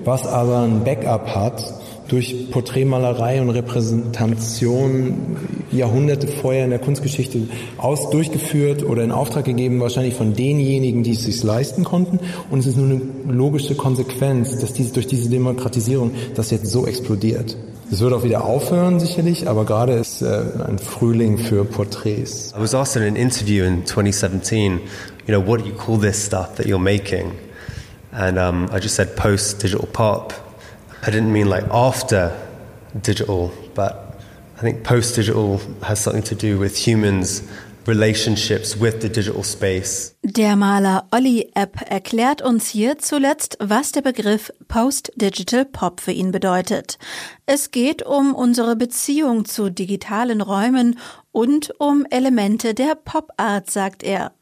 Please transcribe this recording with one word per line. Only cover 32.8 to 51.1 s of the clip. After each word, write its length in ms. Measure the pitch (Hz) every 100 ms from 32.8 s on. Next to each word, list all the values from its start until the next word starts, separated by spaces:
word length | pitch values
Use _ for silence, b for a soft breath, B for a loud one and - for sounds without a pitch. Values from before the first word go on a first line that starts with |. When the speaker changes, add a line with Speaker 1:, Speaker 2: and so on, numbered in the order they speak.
| - 104
Speaker 2:
digital, 480 | 101 101 104 95 87 - -
but 400 | - 98 - - - B B - -
I 40 |
think 240 | 113 110
post-digital 760 | - 123 117 - 104 113 104 98 - -
has 200 | - 104
something 200 | 107 107
to 100 | -
do 240 | 104 107 98
with 180 | 98 -
humans' 640 | - 110 104 98 90 - B B B B -
relationships 960 | 107 107 107 113 104 - 101 - 104
with 200 | 113 110
the 80 | 107
digital 340 | 110 101 -
space. 720 | 98 - 98 92 - - - _
Speaker 3:
Der 340 | 202 226 214 202
Maler 480 | 202 202 196 190 -
Olli 400 | 233 262 233 -
Epp 280 | - - - -
erklärt 500 | 196 - 226 247 294
uns 280 | 262 233 -
hier 300 | 208 226 294
zuletzt, 580 | - 294 269 302 - -
was 320 | 202 220 294
der 100 | 294
Begriff 500 | 269 247 214 214 - - -
Post-Digital 960 | 226 254 277 - - 202 190 185 247
Pop 360 | 269 - 180 175
für 120 | -
ihn 180 | 175 185
bedeutet. 680 | 185 190 185 180 208 - - B B B B -
Es 240 | 277 -
geht 320 | 254 254 294
um 320 | - 277 277
unsere 420 | 269 247 240 233 226
Beziehung 680 | 240 - - 285 294 233
zu 260 | 214 - 202
digitalen 720 | 175 185 196 - 208 247 220
Räumen 580 | 190 196 226 262 240 240 B